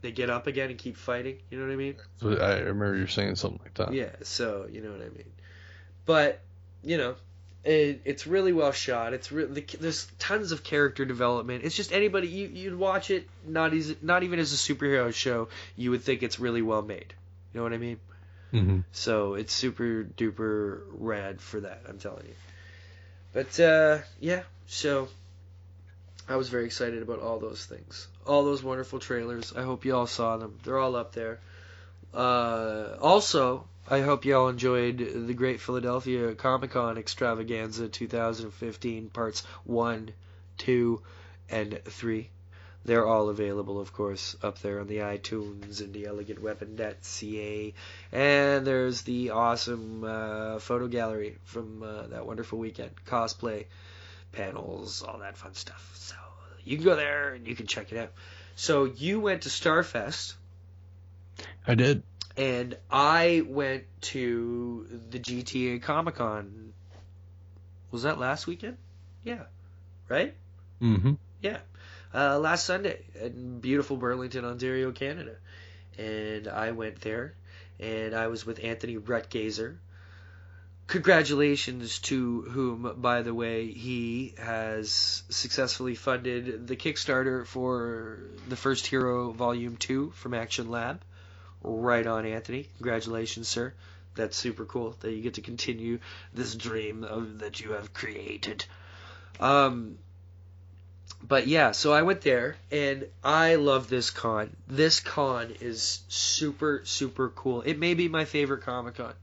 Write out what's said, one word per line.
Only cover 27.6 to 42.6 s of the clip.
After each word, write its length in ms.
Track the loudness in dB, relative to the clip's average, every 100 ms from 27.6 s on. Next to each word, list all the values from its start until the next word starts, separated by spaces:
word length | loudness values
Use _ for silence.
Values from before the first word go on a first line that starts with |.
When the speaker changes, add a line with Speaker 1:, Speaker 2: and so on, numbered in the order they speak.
| -12
Speaker 1:
things. 420 | -14 -14 -16 -16 -12 4
All 200 | 6 6
those 180 | 2
wonderful 360 | -2 -4 -4 -8
trailers. 520 | -4 -2 -2 -6 -6
I 100 | -4
hope 200 | -4 -2
you 100 | 2 2
all 100 | 2
saw 300 | 0 0 0
them. 200 | -4 -10
They're 160 | -2 0
all 160 | 2 0
up 160 | -4
there. 280 | -6 -6 -8 -14 -20 -18 -20 -20 -20 -10
Uh, 840 | 0 4 4 4 0 -2 -4 -6 2
also, 640 | 8 8 8 4 4 0 -8 -18 0
I 100 | 2
hope 240 | 4 4
you 140 | 6 6
all 100 | 6
enjoyed 500 | 4 2 4 2 0
the 360 | -4 -4 -4
Great 260 | 0 0 0
Philadelphia 760 | -2 -2 0 -2 0 0 0
Comic 380 | 0 2 2 0
Con 260 | 0 0 -2
Extravaganza 920 | -6 0 0 0 -2 -4 -4 -6 -6
two 180 | -6 -4
thousand 440 | 0 0 -2 -8
fifteen 580 | -8 -8 -6 -6 -6 -8
parts 320 | -4 -4 -4 -10 -16 -2
one, 460 | 2 2 0 -8 -14 -20 -20 -18 -6
two, 440 | 2 4 4 2 -4 -20 -20 -20 -6
and 320 | -4 -4 -6
three. 460 | -10 -6 -2 -2 -4 -16 -20 -20